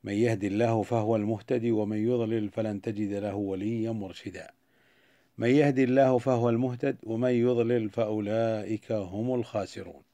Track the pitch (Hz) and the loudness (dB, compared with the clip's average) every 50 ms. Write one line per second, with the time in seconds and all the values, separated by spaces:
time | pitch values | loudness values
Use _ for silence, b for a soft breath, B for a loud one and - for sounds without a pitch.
0 | - 101 101 104 117 120 113 98 98 101 98 104 117 117 113 110 101 - 120 117 | -6 -4 0 2 2 2 2 0 -2 -2 0 2 2 2 2 0 0 0 0 0
1 | 107 107 113 110 104 104 113 104 - - 131 123 113 120 113 107 104 101 107 107 | 2 2 0 0 0 -2 -4 -4 -4 -2 -2 -2 0 0 0 0 0 -2 -2 -2
2 | 107 117 123 120 117 107 113 113 104 101 - - 110 107 104 98 - 120 107 104 | 0 0 0 0 0 -2 -2 -2 -4 -4 -4 -4 -4 -4 -4 -4 -6 -6 -4 -4
3 | 110 98 101 101 101 104 98 101 101 98 95 95 98 107 117 113 110 113 113 110 | -4 -4 -4 -4 -4 -4 -4 -4 -4 -4 -4 -4 -4 -4 -2 -2 -2 -4 -4 -6
4 | 98 92 87 - - 98 90 87 80 - - _ b b b b b b b b | -6 -10 -12 -12 -14 -14 -12 -12 -16 -16 -20 _ b b b b b b b b
5 | b b b b b b b - 113 117 131 147 147 143 135 131 135 120 127 135 | b b b b b b b -2 2 4 6 6 6 4 4 4 4 4 6 6
6 | 135 131 131 123 120 135 127 117 117 120 117 117 127 131 123 120 - 139 127 - | 6 6 6 2 2 2 2 2 4 2 2 2 0 -2 -4 -2 -4 -4 -4 -4
7 | - 110 113 113 123 127 123 120 117 123 123 120 117 113 123 120 110 104 - - | -8 -6 -4 -2 0 2 2 2 2 2 2 2 2 2 2 0 0 -2 -2 -2
8 | 113 107 107 107 104 101 107 113 113 113 110 107 101 95 110 107 - - 113 107 | -2 0 0 -2 -2 -2 0 0 0 0 -2 -4 -4 -4 -6 -6 -4 -4 -4 -4
9 | 98 90 95 104 113 123 131 123 120 - - 107 98 - - 107 95 87 80 71 | -4 -4 -6 -4 -2 -2 -2 -2 -4 -4 -4 -6 -6 -6 -10 -14 -14 -14 -16 -20
10 | _ _ | _ _